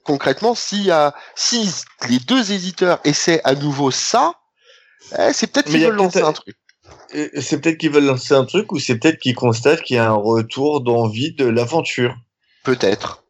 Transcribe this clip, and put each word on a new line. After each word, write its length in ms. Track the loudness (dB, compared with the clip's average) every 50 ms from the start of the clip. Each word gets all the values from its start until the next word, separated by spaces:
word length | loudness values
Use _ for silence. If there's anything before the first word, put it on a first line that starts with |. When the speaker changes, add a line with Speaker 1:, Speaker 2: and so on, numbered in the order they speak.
| -4
Speaker 1:
concrètement, 520 | -4 -4 -2 0 -2 -2 0 0 -2 -2
s'il 280 | -2 -4 -6 -4 -2 0
y 80 | 2
a, 240 | 2 4 2 2 0 -4 -12 -16 -8
si 340 | -6 -4 -2 -2 -2 -2 -4 -4 -6 -10 -14 _ _ -2 0
les 100 | 0 0
deux 340 | 0 2 0 0 2 0 -2
éditeurs 480 | -4 -4 -6 -4 0 0 2 2 2 0
essaient 360 | 0 -2 0 2 2 2 2 2
à 100 | 0 0
nouveau 360 | 0 0 -2 0 0 0 0
ça, 440 | 0 -2 -2 0 2 2 2 2 -2 -4 _ _ _ _ _ _ -20 _ _ _ _ _ -16 -8 -2 0
eh, 140 | 0 2 2
c'est 160 | 0 -2 -2 -2
peut-être 140 | -2 -2
Speaker 2:
Mais 60 | 0 2
Speaker 1:
qu'ils 80 | 2
Speaker 2:
il 20 | 2
y 40 |
a 20 | 2
Speaker 1:
veulent 60 | 2 2
lancer 220 | 2 2 2 0
Speaker 2:
peut-être 80 | 0 0
Speaker 1:
un 40 | 0
truc. 240 | -4 -8 -18 -20 _ _ _ _ _ _ -20 -20 -20 -20 -12 -8
Speaker 2:
Euh, 140 | -8 -8 -6 -6 -8
c'est 200 | -4 -4 -4 -2
peut-être 160 | 0 0 -2 0
qu'ils 120 | -2 0
veulent 160 | 2 4 4
lancer 280 | 4 2 0 0 2 2
un 100 | 2 2
truc 280 | 2 0 -2 -2 -2 -4
ou 60 | -4
c'est 200 | -2 -2 -2 2
peut-être 200 | 2 2 2 2
qu'ils 160 | -2 -4 -2
constatent 480 | 0 0 0 0 2 2 2 2 2 0
qu'il 140 | -2 -2
y 20 | 0
a 100 | 2 2
un 60 | 2
retour 680 | 0 0 0 0 0 0 -2 -4 -2 -2 0 0 0
d'envie 540 | 0 0 0 0 0 -2 -2 -4 -6 -6 -4
de 100 | -2 0
l'aventure. 720 | 2 2 0 0 0 -2 -2 -2 -2 -2 -2 -2 -2 -4 -8 -16 _ _ _ _ _ _ _ -2
Speaker 1:
Peut-être. 600 | -2 0 2 2 0 0 0 -4 -8 -12 -14 _ _